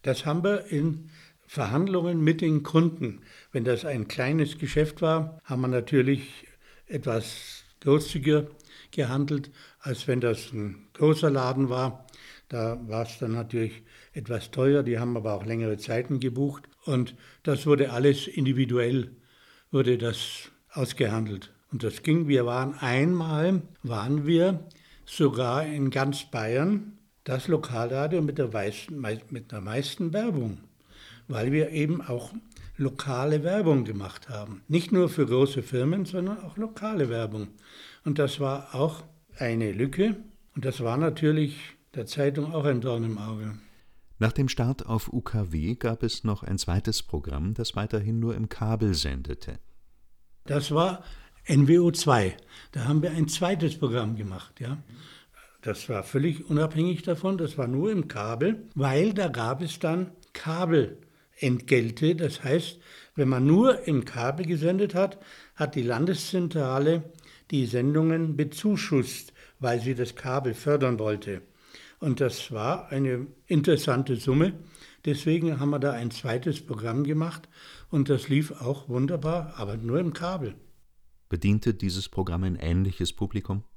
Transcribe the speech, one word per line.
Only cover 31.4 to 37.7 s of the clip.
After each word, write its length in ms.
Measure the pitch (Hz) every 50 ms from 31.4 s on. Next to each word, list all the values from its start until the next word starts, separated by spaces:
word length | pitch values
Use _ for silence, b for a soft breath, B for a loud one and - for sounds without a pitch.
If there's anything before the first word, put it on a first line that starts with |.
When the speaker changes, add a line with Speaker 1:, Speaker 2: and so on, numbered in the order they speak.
| 110 131
Speaker 1:
wir 180 | 143 156 156 151
eben 300 | 156 151 147 151 175 -
auch 320 | - - 123 120 - - - 226 - - B B B B B
lokale 680 | - 139 131 135 - - 139 131 123 135 151 151 151
Werbung 420 | 143 175 190 214 196 160 147 131 113
gemacht 440 | 107 107 98 98 92 - - - -
haben. 340 | 117 104 104 104 104 - - -
Nicht 240 | 151 175 170 -
nur 160 | - 180 180 160
für 180 | 175 160 139
große 360 | 117 120 127 139 139 - 135
Firmen, 420 | - - 131 123 127 147 180 202 185
sondern 340 | 160 180 185 175 190 208 214
auch 160 | 196 160 -
lokale 520 | 196 220 220 220 - 196 220 220 185 139 117
Werbung. 400 | 117 117 113 107 107 110 101 101 B B B B